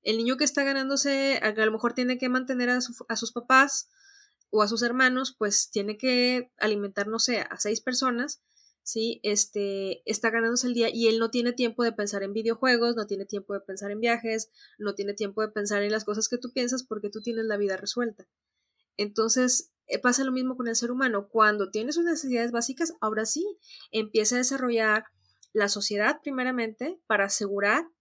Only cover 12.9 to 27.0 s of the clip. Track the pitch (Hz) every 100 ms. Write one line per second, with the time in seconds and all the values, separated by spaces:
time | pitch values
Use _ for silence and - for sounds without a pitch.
12.9 | 226 208 196 196 202 196 196 196 196 202
13.9 | 208 233 233 226 220 - _ - _ 208
14.9 | 202 202 202 202 202 214 208 202 208 202
15.9 | 214 208 208 226 247 254 254 247 254 -
16.9 | 214 208 214 220 226 220 202 202 190 202
17.9 | 240 240 208 - _ _ _ _ _ _
18.9 | - 208 208 220 254 254 - - _ -
19.9 | - 254 247 269 254 254 254 233 226 240
20.9 | 247 262 208 202 226 214 208 196 214 240
21.9 | 320 339 320 277 240 233 233 240 254 311
22.9 | - 214 214 226 294 403 - - - -
23.9 | 220 214 220 214 247 247 269 254 226 220
24.9 | 214 - _ _ _ - 226 202 202 -
25.9 | 202 220 302 294 262 254 254 226 220 269
26.9 | 370